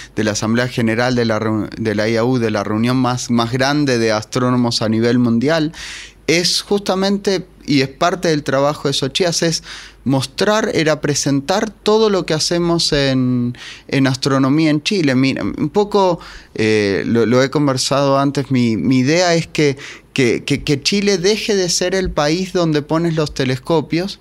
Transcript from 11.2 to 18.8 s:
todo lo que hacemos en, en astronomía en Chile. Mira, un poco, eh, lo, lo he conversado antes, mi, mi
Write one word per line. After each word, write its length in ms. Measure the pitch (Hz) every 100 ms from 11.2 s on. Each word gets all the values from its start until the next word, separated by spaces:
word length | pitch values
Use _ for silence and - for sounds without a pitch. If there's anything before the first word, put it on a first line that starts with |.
| 147 139 139 196 220
todo 400 | - 208 220 214
lo 160 | 190 156
que 80 |
hacemos 580 | 156 - 175 175 170 -
en, 640 | 147 135 131 127 123 120 123 - - -
en 200 | 139 135
astronomía 640 | 127 147 135 131 156 156
en 100 | 147
Chile. 320 | - 202 143
Mira, 300 | 127 135 101
un 260 | 98 - 151
poco, 500 | 208 202 208 185 170 - - - -
eh, 480 | 110 107 101 87 57
lo, 220 | 117 107
lo 160 | 123
he 80 | 135
conversado 640 | 156 143 127 - 139 139 139
antes, 320 | 139 139 131
mi, 280 | 131 117
mi 220 | 107